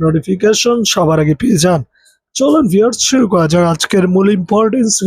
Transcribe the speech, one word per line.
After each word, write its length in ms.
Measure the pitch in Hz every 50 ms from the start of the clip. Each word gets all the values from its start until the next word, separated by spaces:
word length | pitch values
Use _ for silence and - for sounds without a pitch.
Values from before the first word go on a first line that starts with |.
| 160
নোটিফিকেশন 720 | 160 156 160 - 185 190 180 202 214 220 214 - 240 240 240 208 -
সবার 260 | - 202 175 156 160 160
আগে 160 | 151 151 151 -
পেয়ে 200 | - 247 220 151 160
যান। 180 | 185 175 147 113 - _ _ _ _ _ _ _ _ _
চলুন 300 | - 262 285 302 320 277 185
ভিউয়ার্স, 260 | 175 202 214 247 233 - - -
শুরু 160 | 262 262 240 185
করা 140 | 202 175 165 151
যাক 120 | 165 175 175 170
আজকের 320 | 165 - - - 220 196 180 185 180
মূল 140 | 190 190 202 208 185
ইম্পর্টেন্স 540 | 175 - 202 208 220 220 226 262 233 220 - - 185